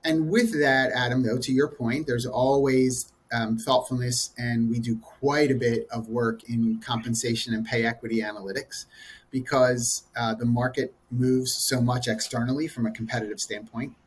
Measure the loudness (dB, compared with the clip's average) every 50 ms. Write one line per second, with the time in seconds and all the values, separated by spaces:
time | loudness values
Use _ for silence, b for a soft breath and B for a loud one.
0 | 0 2 2 2 2 4 4 4 2 2 2 2 4 4 4 4 2 2 0 0
1 | 0 2 2 2 2 2 0 -2 0 0 2 2 2 2 0 -4 -2 -2 -2 -2
2 | 0 -2 -2 -2 -2 -2 0 2 2 4 4 4 4 4 4 4 4 4 2 -2
3 | -6 -10 _ _ _ _ -4 -2 0 0 -2 -2 0 2 2 2 2 0 -4 -2
4 | -2 -2 -2 -2 -4 -6 _ -6 -4 -2 0 0 2 2 0 -2 -2 -2 -4 -4
5 | -6 -14 -14 _ 0 2 4 4 4 4 2 2 2 2 2 0 -2 -4 -8 -8
6 | -6 -4 -2 0 0 0 0 -2 -8 -4 0 2 2 2 0 -2 -2 -4 -4 -4
7 | -2 -2 -4 -2 0 -2 -2 -2 -2 -4 -4 -4 -2 -2 0 0 0 0 -2 -4
8 | -6 -2 -2 -2 -2 -2 -8 -8 -10 -8 -8 -8 -8 _ -14 -16 -16 B B B
9 | B B B B B B -8 -8 -4 0 2 4 4 4 4 0 0 -2 -4 -4
10 | -8 _ _ -4 -2 -2 -2 0 0 2 2 2 0 0 -2 -2 -4 -4 -6 _
11 | _ _ -4 0 2 4 2 2 2 -2 -2 -2 -2 -2 0 2 2 2 0 0
12 | 0 -2 -2 -2 -4 -6 -4 -4 -2 -2 -2 -2 -2 -6 -4 -2 -4 -2 -2 -6
13 | -8 -6 -4 -4 -4 -6 -6 -8 -8 -8 -8 -10 -10 -12 -10 -8 -10 -10 -10 _
14 | _